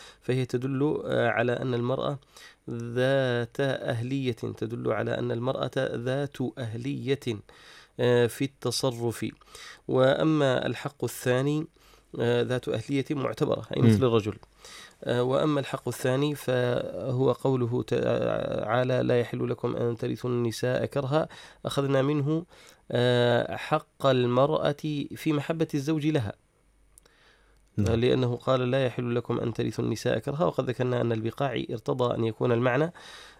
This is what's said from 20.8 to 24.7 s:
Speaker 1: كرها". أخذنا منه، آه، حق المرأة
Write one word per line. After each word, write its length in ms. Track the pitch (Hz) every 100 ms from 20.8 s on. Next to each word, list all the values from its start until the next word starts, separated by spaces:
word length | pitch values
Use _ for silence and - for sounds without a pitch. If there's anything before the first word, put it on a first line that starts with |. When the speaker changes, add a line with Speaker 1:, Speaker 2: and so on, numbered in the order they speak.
| 120
Speaker 1:
كرها". 420 | 143 135 151 - - - - -
أخذنا 360 | - 139 139
منه، 440 | 135 147 139 160 175 - - - -
آه، 640 | 123 123 123 120 120 - 104
حق 500 | - 156 - - 139
المرأة 680 | 127 123 123 139 156 147